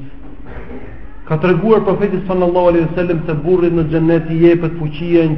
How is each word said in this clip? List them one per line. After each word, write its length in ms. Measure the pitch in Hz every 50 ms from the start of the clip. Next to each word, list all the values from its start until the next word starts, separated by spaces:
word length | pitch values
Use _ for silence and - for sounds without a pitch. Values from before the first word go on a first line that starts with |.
| - - - - - - - - - - - - - - - - - - - - - - - - -
Ka 120 | - 160
treguar 480 | 151 175 180 180 160 196 220 220 202 202
profeti 360 | 196 180 - 202 202 190 180 -
sallallahu 500 | 185 185 180 180 175 175 180 175 175 170
alaihi 140 | 170 160
wasallam 340 | 156 165 180 175 180 170 160 -
se 100 | 165 156
burrit 400 | 147 139 170 185 175 170 170 165
në 80 | 170 165
xhennet 440 | 147 156 160 160 160 170 165 165 165 160
i 60 | 160
jepet 380 | 170 170 170 170 165 156 160 170
fuqia 480 | 156 151 - - 175 175 170 170 160 160
në 80 | 151